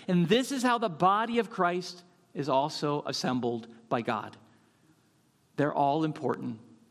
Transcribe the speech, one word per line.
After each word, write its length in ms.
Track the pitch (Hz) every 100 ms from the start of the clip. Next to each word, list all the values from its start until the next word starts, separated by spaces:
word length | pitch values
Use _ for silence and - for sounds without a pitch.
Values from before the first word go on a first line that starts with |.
| -
And 200 | 180 165
this 240 | 226 262
is 100 | 269
how 160 | 247 240
the 120 | 220
body 500 | 147 180 202 226 233
of 100 | 196
Christ 540 | - 175 180 180 - - _ _
is 160 | - 143
also 520 | 135 147 - 151 147 139
assembled 600 | 131 - 127 117 117 110 - -
by 140 | 127
God. 340 | 113 110 110 - - _ _ _ _ _ _ _ _ _ _ -
They're 180 | 143
all 300 | - 139 151
important. 560 | 160 - 123 117 127 110 - - _